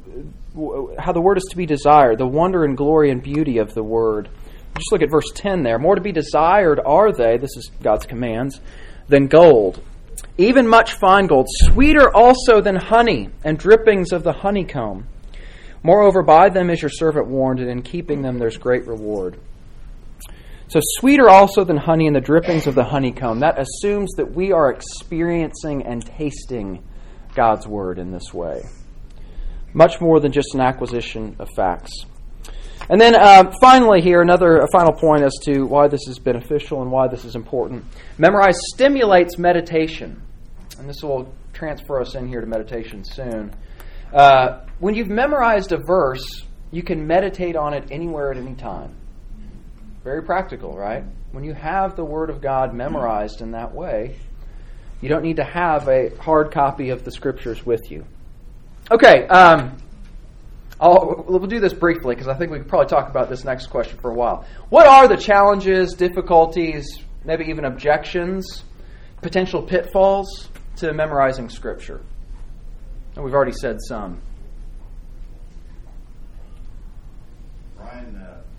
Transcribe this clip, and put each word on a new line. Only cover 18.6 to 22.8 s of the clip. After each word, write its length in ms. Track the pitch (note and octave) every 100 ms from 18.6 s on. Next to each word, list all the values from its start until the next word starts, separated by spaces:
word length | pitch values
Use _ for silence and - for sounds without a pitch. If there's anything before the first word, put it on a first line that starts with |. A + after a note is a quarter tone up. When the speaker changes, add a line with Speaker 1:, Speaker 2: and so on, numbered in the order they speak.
| B2+ B2 -
Speaker 1:
reward." 520 | A2+ G#2+ G#2 F2+ F2 - - - - - - - - - - - - -
So, 120 | D#3+ D3 -
"sweeter 300 | C4 C#4+ A#3
also 340 | F#3+ G3 G3+
than 120 | F3+ D3+
honey 320 | E3 D#3+ D#3
and 80 | C#3
the 40 |
drippings 460 | C3 D#3+ E3 E3 D3
of 80 |
the 100 | C3+